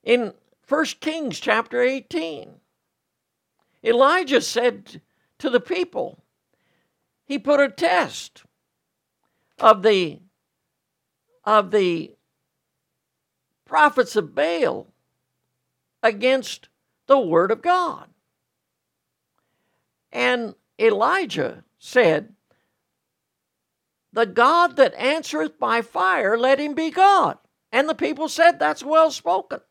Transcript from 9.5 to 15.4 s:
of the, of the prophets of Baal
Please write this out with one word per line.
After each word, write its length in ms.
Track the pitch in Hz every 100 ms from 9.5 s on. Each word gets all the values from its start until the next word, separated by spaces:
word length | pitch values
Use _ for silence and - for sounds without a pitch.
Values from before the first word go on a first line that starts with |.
| _
of 240 | 226 208
the, 380 | 208 196 170 - _ _ _ _ _ _ _ _ _ _ _ _
of 300 | 208 214 190
the 420 | 208 185 170 - _ _ _ _ _ _ _ _ _ _ _ _ _ _ _
prophets 500 | _ - 302 285 -
of 180 | 208 160
Baal 540 | - 311 339 220 - - _ _ _ _ _